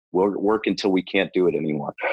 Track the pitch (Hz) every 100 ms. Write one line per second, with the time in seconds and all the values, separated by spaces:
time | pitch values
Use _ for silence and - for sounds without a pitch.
0 | _ 87 101 95 101 110 110 95 104 92
1 | 87 98 92 92 90 73 78 76 71 -
2 | -